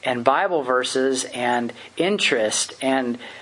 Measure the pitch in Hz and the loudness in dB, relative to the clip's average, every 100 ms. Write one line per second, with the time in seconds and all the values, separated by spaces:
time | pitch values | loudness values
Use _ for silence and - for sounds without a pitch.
0 | 127 120 123 147 190 165 127 127 123 135 | -4 2 4 4 2 0 2 2 2 0
1 | 131 131 - 123 120 120 117 - - - | 2 0 -4 -2 0 0 -2 -8 -10 -2
2 | 180 202 - 123 107 - - - 131 135 | 0 2 2 2 2 0 -4 -4 0 0
3 | 123 120 - - | 0 -4 -10 -16